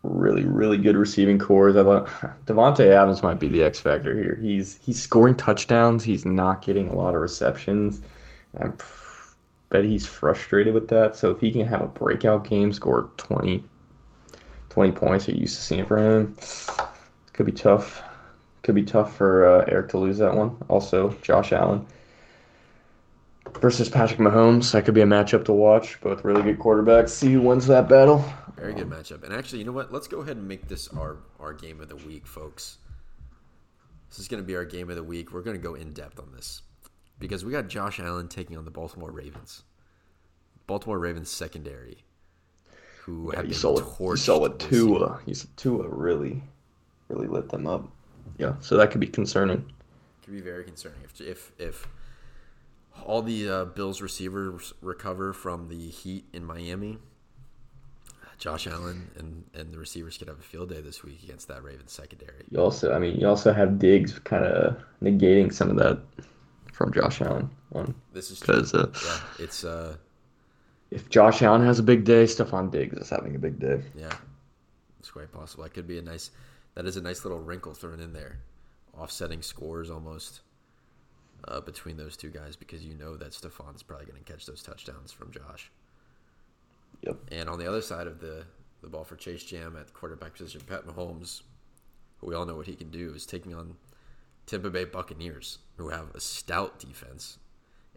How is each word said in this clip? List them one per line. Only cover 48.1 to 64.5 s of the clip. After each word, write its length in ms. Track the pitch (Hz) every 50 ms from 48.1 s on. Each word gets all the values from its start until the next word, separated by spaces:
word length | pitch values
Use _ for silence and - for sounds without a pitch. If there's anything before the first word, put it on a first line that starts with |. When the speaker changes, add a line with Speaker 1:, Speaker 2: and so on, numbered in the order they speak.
| _ - - - - -
Speaker 1:
Yeah, 160 | 71 67 67 -
so 160 | - - - 98
that 120 | 104 104
could 100 | - 110
be 60 | -
concerning. 580 | - - - 104 - - 95 98 95 92 - - - - - _ _ _ _ _ _ _ _ _
Speaker 2:
Could 80 | - 101
be 80 | 101
very 240 | 90 90 87 90 90
concerning 360 | 90 82 - - 80 76 - -
if, 160 | - - -
if, 320 | - - 90 - - - _ -
if 280 | 85 85 - - - - - - - - - - - - - - - - - _ _ _ _ _ _ _ _ - -
all 160 | - 107 117
the, 280 | 110 117 113 107 104 101
uh, 160 | 95 95 92
Bills 340 | 87 82 101 101 98 98 101
receivers 720 | 101 90 - - 92 92 92 98 98 95 90 85 - - - -
recover 520 | - 92 90 - - 101 92 92 95 95 95
from 360 | - - 92 87 85 85 82
the 200 | 85 82 85 82
heat 360 | 78 - - 92 95 98 - _ -
in 120 | 90 85
Miami. 540 | 82 82 85 85 85 87 95 104 107 110 110 - _ _ _ _ _ _ - - - - - - - _ - - - - - _ - - _ - - - -
Josh 280 | - 82 78 80 -
Allen 440 | - 82 85 87 87 87 90 87 82 -
and, 280 | - 80 80 80 82 - _ -
and 180 | 80 78 80 82
the 60 | 80
receivers 400 | 80 - - 85 82 82 - -
could 80 | - 80
have 100 | 78 76
a 40 | 80
field 260 | - - 82 90 90
day 100 | 87 78
this 240 | 76 73 71 - -
week 180 | 73 69 - -
against 240 | - 65 - - -
that 140 | 69 65 62
Ravens 300 | 69 69 67 67 - -
secondary. 520 | - 71 - - - - - - - - -
Speaker 1:
You 80 | - 82
also, 320 | 87 95 - - - - 64
I 60 | 82
mean, 220 | 90 87 - -
you 80 | - 101
also 240 | 104 101 - 107 107
have 260 | 107 101 95 101 98
Diggs 400 | 98 92 98 98 78 - - - -
kinda 580 | - - 92 - 90